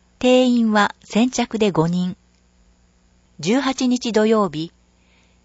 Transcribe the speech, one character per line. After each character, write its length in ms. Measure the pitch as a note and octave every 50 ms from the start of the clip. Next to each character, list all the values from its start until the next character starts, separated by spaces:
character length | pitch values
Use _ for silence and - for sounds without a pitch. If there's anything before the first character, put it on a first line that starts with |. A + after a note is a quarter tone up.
| _ _ _ _
定 280 | - B3 B3+ B3+ B3+
員 260 | B3 A#3+ A#3+ A3+ A3 G#3
は 240 | G#3 G3+ - - _ _
先 260 | - - G#3 A#3+ B3+
着 280 | - - A#3+ - - G#3+
で 120 | A3 G#3
五 160 | D#3+ D#3+ D#3
人。 300 | E3+ F3 F3+ F3+ F#3 G#3+ - _ _ _ _ _ _ _ _ _ _ _ _ _ _ _ _ _ _ _ _ _ _ _ -
十 220 | C#3+ E3+ A3+ C#4
八 260 | C4+ C4 C4 - C4
日 240 | B3 B3 B3 - B3 G#3
土 140 | G#3+ G#3+
曜 220 | A3 A3+ A3 G3+ F3
日、 240 | C#3+ D3+ D#3+ E3+ - _ _ _ _ _ _ _ _ _ _ _ _ _ _